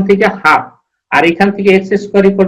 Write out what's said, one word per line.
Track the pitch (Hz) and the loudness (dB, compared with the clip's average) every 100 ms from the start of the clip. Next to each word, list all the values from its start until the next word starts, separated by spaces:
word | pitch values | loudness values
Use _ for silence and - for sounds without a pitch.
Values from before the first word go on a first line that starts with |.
| 196 | 2
থেকে | 196 208 - | 2 0 0
হাফ, | 156 143 - _ _ _ - 135 | 0 0 -2 _ _ _ -6 -2
আর | 170 | 0
এখান | 170 202 202 | 0 0 0
থেকে | 196 190 | 2 2
এক্স | 190 196 | 0 -4
স্কয়ার | - 202 190 | -4 -2 0
equal | 196 | 0